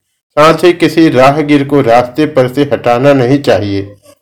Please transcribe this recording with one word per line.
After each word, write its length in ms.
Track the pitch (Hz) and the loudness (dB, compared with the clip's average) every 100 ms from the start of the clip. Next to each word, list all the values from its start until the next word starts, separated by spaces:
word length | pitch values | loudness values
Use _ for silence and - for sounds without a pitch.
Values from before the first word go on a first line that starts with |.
| _ _ _ | _ _ _
साथ 240 | - 156 | 0 2
ही 180 | 160 180 | 2 0
किसी 360 | 175 160 165 160 | 0 -2 0 0
राहगीर 560 | 127 135 147 143 147 | 4 2 2 0 0
को 160 | 139 143 | 0 -2
रास्ते 460 | 113 120 123 - 151 | 2 2 0 -2 -2
पर 220 | 143 127 | 0 -2
से 140 | 135 | -2
हटाना 500 | 139 110 120 120 139 | -4 -2 -2 0 2
नहीं 260 | 139 120 143 | 2 2 -2
चाहिए। 560 | 139 101 101 98 98 - _ _ | 0 -2 -2 -6 -8 -16 _ _